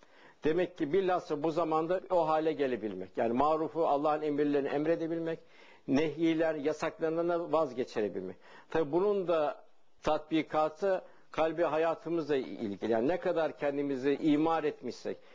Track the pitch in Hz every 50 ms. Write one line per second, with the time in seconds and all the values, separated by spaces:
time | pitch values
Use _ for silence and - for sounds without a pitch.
0 | - - - - - - - _ - 147 165 175 180 170 - - 160 139 156 196
1 | 190 180 180 170 - - 156 147 143 165 151 170 165 156 160 156 160 165 180 190
2 | - - 185 175 160 156 156 156 156 160 151 139 143 131 123 107 107 107 95 92
3 | 92 95 - - 120 113 120 123 139 151 156 156 160 147 - 160 165 - 143 143
4 | 147 156 151 156 151 147 147 143 151 147 143 143 135 135 127 143 151 160 165 156
5 | 165 160 170 165 165 165 165 - - - - - - - - - - - 135 135
6 | 160 156 143 156 165 165 165 156 165 160 156 156 135 151 151 - - 160 - -
7 | 160 160 160 165 170 175 175 170 175 156 151 160 160 135 120 123 120 - - 117
8 | 107 101 - 92 92 92 90 - - - - - - - - 160 165 143 147 175
9 | 196 208 202 196 180 165 175 160 151 143 - - - - - - - - - -
10 | - 151 156 151 - - 160 160 147 - - 156 156 156 156 - 196 196 185 180
11 | - - - - - - - - 160 165 160 160 170 151 147 156 160 165 160 156
12 | - 160 170 170 151 139 151 131 117 76 98 - 113 101 101 92 107 110 117 113
13 | 113 147 180 170 - 185 170 160 160 147 135 - 147 143 143 143 143 143 139 127
14 | 127 143 143 - - 160 147 147 156 165 165 160 151 147 - - 131 120 107 -
15 | - 104 95 - - - -